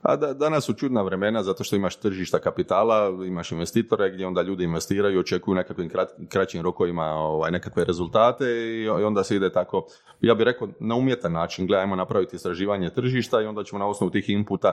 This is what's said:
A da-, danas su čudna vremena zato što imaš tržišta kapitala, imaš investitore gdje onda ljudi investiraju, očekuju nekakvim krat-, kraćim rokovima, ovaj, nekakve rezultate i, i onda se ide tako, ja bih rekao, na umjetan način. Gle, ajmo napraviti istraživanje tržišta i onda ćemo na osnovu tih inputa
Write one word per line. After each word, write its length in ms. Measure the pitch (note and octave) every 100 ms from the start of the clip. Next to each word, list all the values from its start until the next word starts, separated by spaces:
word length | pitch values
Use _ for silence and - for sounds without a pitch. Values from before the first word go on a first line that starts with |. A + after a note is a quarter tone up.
A 140 | - C#3+
da-, 180 | D3
danas 320 | C3+ D3+ D#3 -
su 80 |
čudna 280 | G#2+ C#3 B2
vremena 420 | F#2+ F#2 G2+ A2+
zato 200 | F#2+ F#2+
što 120 | - G2+
imaš 200 | F#2+ -
tržišta 440 | G#2+ F#2+ F2 D#2+
kapitala, 840 | F2 - F2 F#2 A2+ A2 G#2 F#2 F#2
imaš 260 | F2+ E2
investitore 580 | E2 E2+ A2+ - G#2 G2
gdje 180 | F#2 F#2
onda 140 | F2+
ljudi 220 | F2 F#2+
investiraju, 560 | F2 E2 - G2 G2+ F#2
očekuju 360 | F2 F#2 G#2 F#2+
nekakvim 340 | F2+ F2 E2+
krat-, 380 | F#2 F#2 - F2
kraćim 320 | G2 F#2+ F2+
rokovima, 420 | E2+ - F2 F2
ovaj, 480 | D#2 D#2 D#2 D#2 D#2+
nekakve 340 | F2+ - - F2
rezultate 600 | F2 F2 G#2+ A#2 B2 C3
i, 380 | A#2 A2+ A2+
i 40 | G#2+
onda 340 | F#2+ G#2+ G2+
se 120 | F#2 G2+
ide 160 | F#2+
tako, 360 | F2+ F2+ F#2+ - - _ -
ja 140 | A2+ A2
bih 80 |
rekao, 240 | A2+ B2 G#2 -
na 160 | A2 A#2+
umjetan 360 | C3 A#2+ F#2+
način. 360 | E2 E2+ - F#2
Gle, 100 | G2+
ajmo 180 | G2 F#2+
napraviti 400 | F#2 G#2 F2+ F2
istraživanje 540 | F#2 F2 G2 G2+ F2
tržišta 520 | - B2 B2+ A2+ A#2+
i 40 | G#2+
onda 180 | G#2+
ćemo 160 | G2 G2+
na 80 | G2+
osnovu 240 | G2+ F#2
tih 180 | G#2 F#2+
inputa 420 | G2+ G#2 F#2+ G2+